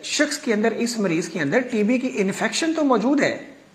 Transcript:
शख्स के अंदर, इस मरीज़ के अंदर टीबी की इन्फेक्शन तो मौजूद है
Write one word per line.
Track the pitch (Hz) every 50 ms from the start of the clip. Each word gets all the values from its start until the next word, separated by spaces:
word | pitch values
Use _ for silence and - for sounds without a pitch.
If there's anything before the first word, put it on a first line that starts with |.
| -
शख्स | - - - 302 294 -
के | - - 247
अंदर, | 214 208 214 226
इस | 220 - 233 233 - 226
मरीज़ | 196 185 160 165 175 -
के | - 185
अंदर | 151 139 165 247
टीबी | 262 254 247 214 208 202 254 247
की | 262 254
इन्फेक्शन | - - 196 190 196 - - 226 - - 330 320
तो | 320 330 302
मौजूद | 269 254 214 196 262 302 285
है | 202 135 113 - - - - - - -